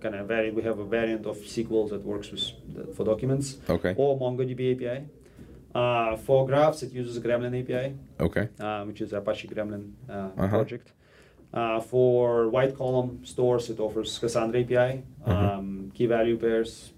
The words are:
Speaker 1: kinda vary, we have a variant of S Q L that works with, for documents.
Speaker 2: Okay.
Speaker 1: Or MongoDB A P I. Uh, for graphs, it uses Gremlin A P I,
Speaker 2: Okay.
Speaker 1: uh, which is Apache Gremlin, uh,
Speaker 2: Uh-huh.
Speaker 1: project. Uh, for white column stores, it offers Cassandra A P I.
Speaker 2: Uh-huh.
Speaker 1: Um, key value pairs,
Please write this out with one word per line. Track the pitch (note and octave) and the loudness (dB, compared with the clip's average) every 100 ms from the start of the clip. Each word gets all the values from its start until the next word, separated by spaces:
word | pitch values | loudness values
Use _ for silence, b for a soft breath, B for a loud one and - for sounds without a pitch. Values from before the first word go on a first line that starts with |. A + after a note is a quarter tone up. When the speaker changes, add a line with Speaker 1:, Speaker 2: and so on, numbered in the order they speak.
Speaker 1:
kinda | A2 G2+ | -8 -6
vary, | G#2 A2+ A2 | -2 0 2
we | A2 | 0
have | A2+ G#2 | -2 -4
a | |
variant | G2 A2+ A2+ A2 G#2 | -2 0 0 -2 -4
of | G2 | -8
S | - | -8
Q | A#2 A2+ | -6 0
L | A2 G#2 | 0 0
that | G2+ | -4
works | G2+ G2+ - | -6 -6 -6
with, | G2 - - - - - - | -6 -6 -6 -14 -12 -10 -2
for | |
documents. | G#2+ G#2+ B2+ C#3 C#3 - - | 0 2 2 0 -2 -6 -2
Speaker 2:
Okay. | E2+ F2+ F#2+ | 0 0 2
Speaker 1:
Or | C#3+ C3+ | 2 2
MongoDB | B2 B2+ B2+ B2 B2+ | 0 -2 -4 -2 -2
A | B2+ | 0
P | B2 | -4
I. | C3 D3 - B B B B B | -6 -10 -18 B B B B B
Uh, | A#2+ B2 A#2 A2+ A2 | 0 2 2 0 -2
for | - C3+ C3 | 4 4 6
graphs, | C#3+ D3+ D3+ | 4 4 2
it | B2 | -6
uses | B2+ A#2+ A#2+ | -6 -6 -4
Gremlin | A#2 A#2+ B2 B2+ | 0 0 0 -4
A | |
P | B2 | -2
I, | B2+ C#3 C#3 - - | -2 -4 -8 -14 -2
Speaker 2:
Okay. | E2 - G2+ - | 0 0 -4 -6
Speaker 1:
uh, | G#2 G#2 | -6 -6
which | G#2 G2+ | -8 -8
is | G#2+ | -6
Apache | G2+ G2+ G2+ - | -4 -2 -4 -4
Gremlin, | G#2+ G#2+ G2+ G2+ - - | -6 -6 -8 -12 -16 -12
uh, | |
Speaker 2:
Uh-huh. | G2+ F#2+ - F#2+ | -8 -8 -2 2
Speaker 1:
project. | G#2 - A#2+ - _ b b b b b | 2 0 -4 -14 _ b b b b b
Uh, | A#2 A2+ A2+ | -4 0 -2
for | - B2+ B2+ B2 A#2+ A#2 A2+ | 2 4 6 6 4 4 4
white | B2+ C3+ - | 4 2 2
column | B2+ B2+ B2 - | 0 2 0 -6
stores, | - - B2 A#2+ - | -8 2 4 4 0
it | A2 | -2
offers | A2 A2 G#2 - | -2 -2 -4 -2
Cassandra | A#2 A#2 A2+ B2 | 0 0 2 0
A | |
P | B2 B2 | 2 4
I. | B2 C3+ - - - | 2 0 -10 -6 0
Speaker 2:
Uh-huh. | F#2+ G2 G2 | 4 4 2
Speaker 1:
Um, | G2 F#2+ G2 | -6 -8 -8
key | - A#2 | 0 2
value | A#2 A#2 A2+ | 4 2 2
pairs, | A#2 A2+ A2+ - - | 2 2 0 -6 -20